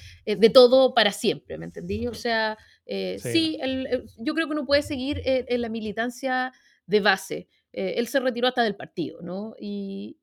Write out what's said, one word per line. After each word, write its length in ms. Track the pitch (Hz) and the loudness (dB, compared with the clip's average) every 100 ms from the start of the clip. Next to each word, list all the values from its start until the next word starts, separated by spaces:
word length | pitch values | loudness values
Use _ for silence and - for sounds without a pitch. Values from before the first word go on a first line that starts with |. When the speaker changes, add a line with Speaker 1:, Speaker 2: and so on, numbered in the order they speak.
| - - - | -14 -12 -6
Speaker 1:
eh, 100 | 190 | 4
de 140 | 220 | 8
todo 460 | 233 247 262 262 254 | 10 10 8 6 4
para 160 | 208 | 2
siempre, 460 | 190 220 147 - 156 | 2 -2 -2 -6 -10
¿me 60 | 170 | -10
entendí? 420 | 170 175 208 240 | -10 -8 -6 -6
O 60 | 226 | -6
sea, 420 | 240 226 220 214 _ _ - | -4 -2 -2 -6 _ _ -10
eh, 300 | 196 185 190 | -8 -6 -6
Speaker 2:
Sí. 100 | 196 | -2
Speaker 1:
sí, 260 | 330 320 311 | 0 0 -2
el, 240 | 262 262 262 | -4 -4 -4
el, 220 | 247 - - | -4 -6 -8
yo 160 | 233 | -4
creo 140 | 302 311 | -2 -2
que 60 | |
uno 120 | 302 269 | -4 0
puede 160 | 285 | 0
seguir, 400 | 285 277 262 294 269 | 0 -4 -4 -4 0
eh, 200 | 262 247 | 0 0
en 140 | 247 | -2
la 80 | 233 | -2
militancia 800 | 226 214 208 240 - 262 254 254 - _ _ - | -6 -6 -4 -6 -4 -4 -2 -4 -8 _ _ 0
de 120 | 208 | 2
base. 460 | 202 190 - 156 - _ _ | 4 2 -2 -10 -10 _ _
Eh, 240 | 208 190 - | -6 -4 -2
él 100 | 233 | -2
se 120 | 277 | 0
retiró 280 | 254 233 247 | 0 0 0
hasta 160 | 247 | 2
del 120 | 233 202 | 0 -2
partido, 460 | - - 135 - | -8 -6 -6 -6
¿no? 320 | 170 185 220 - | -10 -8 -10 -10
Y, 580 | 208 202 196 196 208 - | -8 -8 -8 -10 -12 -12